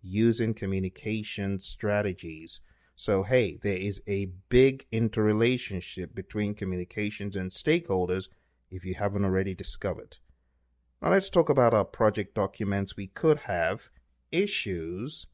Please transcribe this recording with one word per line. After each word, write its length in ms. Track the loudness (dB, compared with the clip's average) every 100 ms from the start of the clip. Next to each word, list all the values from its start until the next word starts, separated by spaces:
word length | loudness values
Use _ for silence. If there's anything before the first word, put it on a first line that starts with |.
using 520 | -2 4 4 4 0
communication 1040 | -2 -2 -2 -4 -6 -6 -6 -6 -6 -4 -2
strategies. 1000 | -4 -4 0 0 0 -4 -10 -14 -10 -12 -12 _ _ -8
So, 260 | 0 0
hey, 340 | 4 2 2 -2
there 200 | -2 -2
is 260 | -2 -4 -4
a 240 | -4 -4 -8 _
big 380 | 6 6 4 -4
interrelationship 1200 | -2 0 2 2 4 2 2 -4 -8 -8 -10 -10
between 400 | -10 -8 -4 -4
communications 800 | -4 -6 -6 -6 -6 -6 -4 -6
and 160 | -6 -4
stakeholders 760 | -2 0 0 2 0 0 -2 -4 _ _ _ _
if 140 | -10
you 100 | -8
haven't 300 | -4 -2 0
already 300 | 0 2 0
discovered. 640 | -2 -2 -2 -4 -6 -10 -20 _ _ _ _ _ _ _ _
Now, 80 | 2
let's 200 | 2 4
talk 180 | 4 4
about 260 | 6 6
our 100 | 6
project 500 | 2 2 2 2 -4
documents. 600 | -2 -2 -2 -2 -2 -2 -6
We 100 | -10
could 320 | 0 2 2
have 520 | 0 0 0 -2 -8 _ _ _ _
issues 960 | -2 0 -2 -4 -4 -4 -6 -4 -6 -8